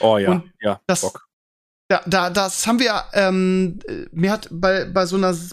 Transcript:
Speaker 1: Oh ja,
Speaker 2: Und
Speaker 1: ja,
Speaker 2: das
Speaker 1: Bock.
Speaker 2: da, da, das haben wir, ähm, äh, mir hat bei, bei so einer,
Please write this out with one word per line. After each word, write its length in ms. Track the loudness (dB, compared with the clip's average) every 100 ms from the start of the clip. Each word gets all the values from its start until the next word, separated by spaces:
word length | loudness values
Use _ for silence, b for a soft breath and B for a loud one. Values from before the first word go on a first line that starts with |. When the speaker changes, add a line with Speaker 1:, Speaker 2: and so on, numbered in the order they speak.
Speaker 1:
Oh 160 | 2 4
ja, 140 | 4
Speaker 2:
Und 200 | 0 -2 _
Speaker 1:
ja, 220 | -4 -2 -2
Speaker 2:
das 140 | -2
Speaker 1:
Bock. 220 | -2 -6 -16 _ _ _ _ _ -2
Speaker 2:
da, 140 | -2 0
da, 240 | 0 0
das 380 | 0 -2 -2 0
haben 120 | 2
wir, 260 | 2 0 -2
ähm, 680 | 0 2 2 2 2 0 -4 -10
äh, 200 | -10 -10
mir 200 | -2 0
hat 180 | -2 -6
bei, 320 | -2 0 0 -2
bei 200 | -2 0
so 100 | 0
einer, 180 | 0 -2 -6